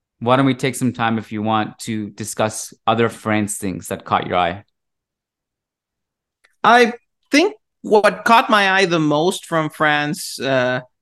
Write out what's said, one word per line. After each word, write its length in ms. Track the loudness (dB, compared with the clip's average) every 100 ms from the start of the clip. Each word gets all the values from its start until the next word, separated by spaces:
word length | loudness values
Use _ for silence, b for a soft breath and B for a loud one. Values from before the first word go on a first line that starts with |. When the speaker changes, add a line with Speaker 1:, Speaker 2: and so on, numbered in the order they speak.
| _ -6
Speaker 1:
Why 160 | 2 4
don't 100 | 2
we 80 |
take 220 | 0 -4 -2
some 160 | -4
time, 260 | -2 -2 -2
if 140 | -6
you 100 | -6
want, 340 | -2 -2 -2 -8
to 300 | -8 -8 -8
discuss 600 | -10 -10 -2 -2 -4 -14 -6 -2
other 220 | 2 0
France 500 | -2 -2 -2 -2 -6
things 300 | -8 -8 -8
that 160 | -10
caught 240 | -4 -4 0
your 80 | 0
eye? 260 | 0 -4 -14 _ _ _ _ _ _ _ _ _ _ _ _ _ _ _ _ _ _ _
Speaker 2:
I 300 | 4 6 4 0 _ _ 0
think 240 | 2 2 -2 _ _
what 420 | 0 2 2 0
caught 240 | 2 2 4
my 220 | 2 2
eye 160 | 2 2
the 120 | 2
most 460 | 0 0 0 -4
from 240 | -4 -2 -2
France, 720 | 0 0 0 -2 -6 -10 -8
uh, 400 | -2 0 0 -4 -8 _